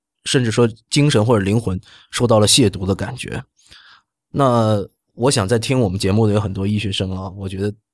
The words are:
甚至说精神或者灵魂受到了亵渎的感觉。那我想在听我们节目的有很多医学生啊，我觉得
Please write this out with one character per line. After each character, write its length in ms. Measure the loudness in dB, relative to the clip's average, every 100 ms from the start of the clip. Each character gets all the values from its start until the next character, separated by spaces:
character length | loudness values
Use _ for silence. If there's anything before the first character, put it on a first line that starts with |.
| _ _
甚 220 | -2 0 0
至 60 |
说 180 | 2 0 0 _
精 220 | 0 2
神 140 | 2 2
或 120 | 2
者 60 |
灵 160 | 2 0
魂 180 | -2 -6 -10 -20 _
受 160 | -4 2
到 140 | 4
了 80 | 4
亵 220 | 4 2
渎 160 | 0 -4
的 100 | -4
感 180 | -6 -10
觉。 260 | -10 -12 -12 _ _ -20 -20 -20 _ _ _
那 500 | 0 2 2 2 0 -4 _ _ -2
我 160 | 0
想 160 | 0 0
在 100 | 0
听 220 | 0 0
我 80 | 0
们 100 | 0
节 140 | 0
目 160 | 2 2
的 60 |
有 80 | 2
很 120 | -2
多 140 | -4 -2
医 100 | -2
学 140 | -4
生 180 | -6 -6 -6
啊， 120 | -10 -10
我 100 | -10
觉 100 | -6
得 160 | -6 -8 _